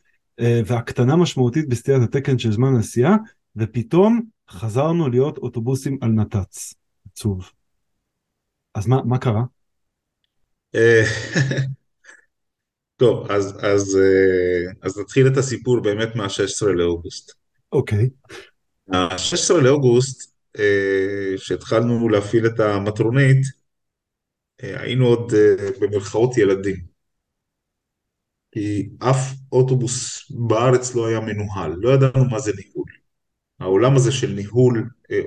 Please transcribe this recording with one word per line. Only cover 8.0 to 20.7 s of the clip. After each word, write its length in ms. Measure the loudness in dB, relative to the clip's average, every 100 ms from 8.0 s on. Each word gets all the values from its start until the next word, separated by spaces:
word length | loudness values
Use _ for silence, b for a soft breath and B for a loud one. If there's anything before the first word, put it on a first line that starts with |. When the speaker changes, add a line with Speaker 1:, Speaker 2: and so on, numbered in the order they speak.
| _ _ _ _ _ _ _
Speaker 1:
אז 120 | -6 0
מה, 160 | 0
מה 140 | 0 -2
קרה? 240 | 0 -2 -2 _ _ _ _ _ _ _ _ _ _ _ _
Speaker 2:
אה, 280 | 2 4 4
<laughs> 1900 | 2 -2 -4 -2 -2 -2 -4 -8 _ _ _ -20 _ _ _ _ _ _ _ 0
טוב, 340 | 2 2 -2
אז, 280 | -2 -4 -4
אז, 340 | 0 0 2 2
אה, 760 | 4 4 4 2 0 -2 -4 -8
אז 160 | -10 -8
נתחיל 280 | -4 2 2
את 100 | 2
הסיפור 440 | -2 -4 -2 0
באמת 360 | 0 -2 -4 -4
מהשש 240 | -4 -2
עשרה 320 | -4 -2 0
לאוגוסט. 600 | 0 0 -2 -8 -16 -20 _ _ _ _
Speaker 1:
אוקיי. 360 | -4 -2 0 -2 -4 -18 B B _ _ _ -4
Speaker 2:
השש 420 | -2 -2 -4 -4
עשרה 260 | -2 2 4
לאוגוסט, 720 | 4 4 4 2 0 -6 -18 _ _ -2
אה, 760 | 0